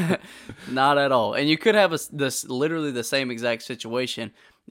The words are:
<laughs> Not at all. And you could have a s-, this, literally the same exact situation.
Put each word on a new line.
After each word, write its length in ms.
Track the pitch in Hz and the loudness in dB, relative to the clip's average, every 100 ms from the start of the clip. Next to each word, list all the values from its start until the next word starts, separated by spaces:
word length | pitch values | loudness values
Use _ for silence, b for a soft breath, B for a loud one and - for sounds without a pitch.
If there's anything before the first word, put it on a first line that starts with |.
| 170 185 | -2 -2
<laughs> 520 | - - - - - | -6 -20 -18 -16 -6
Not 260 | 127 135 143 | 0 4 4
at 160 | 139 | 4
all. 220 | 127 104 | 2 2
And 120 | - 147 | 0 2
you 120 | 156 | 2
could 160 | 226 | 4
have 160 | 214 190 | 4 4
a 60 | 160 | 2
s-, 100 | - | -6
this, 420 | 147 135 - - | -4 -2 -2 -4
literally 420 | 127 151 165 151 | -2 0 0 -2
the 140 | 123 | -4
same 260 | 110 139 127 | -2 -2 -2
exact 340 | 117 120 117 | -2 -2 -4
situation. 680 | - 120 117 120 127 - 110 - b b b | -6 -10 -6 -4 -4 -4 -10 -12 b b b